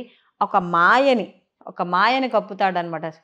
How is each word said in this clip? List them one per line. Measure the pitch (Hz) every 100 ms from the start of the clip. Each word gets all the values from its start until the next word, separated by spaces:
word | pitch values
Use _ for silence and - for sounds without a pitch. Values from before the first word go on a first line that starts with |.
| 240 _ _ -
ఒక | 202 202 180
మాయని, | 175 180 240 277 240 170 - _ _ -
ఒక | -
మాయని | 180 180 214 262 254
కప్పుతాడనమాట | 214 202 196 196 175 170 160 160 160